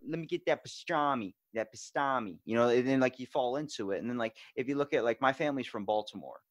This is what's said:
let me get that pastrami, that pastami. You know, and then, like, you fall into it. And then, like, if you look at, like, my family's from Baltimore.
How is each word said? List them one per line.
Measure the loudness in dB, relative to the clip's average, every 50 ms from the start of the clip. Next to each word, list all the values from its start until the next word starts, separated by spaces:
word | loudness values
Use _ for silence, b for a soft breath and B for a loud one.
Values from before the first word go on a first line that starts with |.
| -6
let | -6 -6 -6
me | -4
get | -4 -6 -4 0
that | 2 0 0 0
pastrami, | -6 -16 -12 -6 -2 0 2 2 2 2 0 -2 -6 -8 _ _ _ -4
that | -4 -4 -4 -6
pastami. | -12 -14 -8 -2 0 0 2 2 0 0 -2 -6 -10 -6
You | -2 2
know, | 4 6 6
and | 6 4 4
then, | 4 4 4
like, | 4 2 2 -2
you | -8
fall | -6 -2 0 0 0 0
into | -2 -4 -6 -6 -6 -4 -2 -2
it. | -2
And | -2 -4
then, | -4 -2
like, | -4 -4 -4 B B B B
if | B -4 -2
you | -2
look | -2 0 0 0
at, | 0 2
like, | 2 2 2
my | 2 2 2
family's | 2 2 0 0 -2 -4 -6
from | -6 -6 -2
Baltimore. | -2 0 -2 -2 -4 -8 -14 -14 -14 -16 -18 _ _